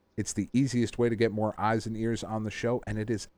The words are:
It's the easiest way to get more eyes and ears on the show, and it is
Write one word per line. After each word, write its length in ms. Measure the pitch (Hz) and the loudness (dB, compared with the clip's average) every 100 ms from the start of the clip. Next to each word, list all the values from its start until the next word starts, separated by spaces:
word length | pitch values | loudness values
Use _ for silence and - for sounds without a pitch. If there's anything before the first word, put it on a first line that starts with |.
| _ - | _ -6
It's 160 | 101 | -2
the 160 | - 98 | -2 0
easiest 420 | 123 135 120 110 - | 2 2 2 0 2
way 120 | 120 | 2
to 40 | |
get 160 | 110 113 | 4 2
more 240 | 107 107 - | 2 -2 0
eyes 260 | 107 113 | 2 2
and 100 | 110 | 0
ears 300 | 110 113 113 | -2 -2 -2
on 200 | 87 110 | -2 -4
the 60 | 107 | -4
show, 300 | - 117 123 - | -2 0 0 -2
and 120 | 107 | -4
it 120 | 107 | -2
is 180 | 110 - | -2 -4